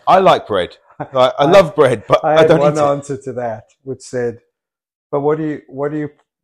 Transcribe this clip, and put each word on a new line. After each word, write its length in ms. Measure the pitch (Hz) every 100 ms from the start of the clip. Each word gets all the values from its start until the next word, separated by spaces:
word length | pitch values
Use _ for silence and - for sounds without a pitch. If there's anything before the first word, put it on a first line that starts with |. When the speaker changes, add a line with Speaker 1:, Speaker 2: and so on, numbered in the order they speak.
| -
Speaker 1:
I 120 | 180
like 280 | 185 139 -
bread. 300 | 101 85 -
Speaker 2:
<laughs> 60 | _ - -
Speaker 1:
Like, 200 | 131 127 -
I 60 | 143
Speaker 2:
I, 60 |
Speaker 1:
love 240 | 196 170 -
bread, 280 | 135 127 -
but 160 | 147
Speaker 2:
I 100 | 156 156
Speaker 1:
I 40 |
Speaker 2:
had 60 | 160
Speaker 1:
don't 120 | 156
Speaker 2:
one 140 | 147
Speaker 1:
eat 60 | 151
it. 40 |
Speaker 2:
answer 340 | 147 143 - 135
to 160 | -
that, 320 | 120 120 110 - _
which 180 | 131 127
said, 380 | - 127 120 110 _ _ _ _ _ _ -
"But 100 | 143
what 160 | 143 156
do 40 | 156
you, 160 | 147 -
what 240 | 135 147
do 60 | 151
you, 120 | 147 _ _ _